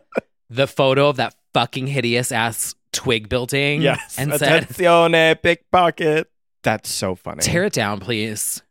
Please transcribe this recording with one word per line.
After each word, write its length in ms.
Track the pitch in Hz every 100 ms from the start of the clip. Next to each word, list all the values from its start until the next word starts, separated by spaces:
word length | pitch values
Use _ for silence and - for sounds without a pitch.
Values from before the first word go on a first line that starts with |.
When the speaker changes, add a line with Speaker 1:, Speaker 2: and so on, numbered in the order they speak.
| _ - - _ -
Speaker 1:
the 160 | 117 135
photo 420 | - 135 131 143
of 80 | 131
that 180 | 117 - _
fucking 320 | - 123 135 131
hideous 420 | 139 117 120 127
ass 440 | 117 117 113 - - _
twig 360 | - - 113 107
building 540 | 123 123 139 143 147
Speaker 2:
Yes. 340 | 139 - - -
Speaker 1:
and 140 | 143
said, 340 | 147 139 165 165
Speaker 2:
"Attenzione, 720 | - 175 170 165 165 160 156
pickpocket." 880 | 175 170 _ 185 170 - 165 156 - _ _ _
That's 280 | - 107 -
so 240 | - 98
funny. 260 | 90 - 78
Speaker 1:
"Tear 220 | - 175
it 80 | 202
down, 280 | - 104 104
please." 640 | 95 113 110 107 - - -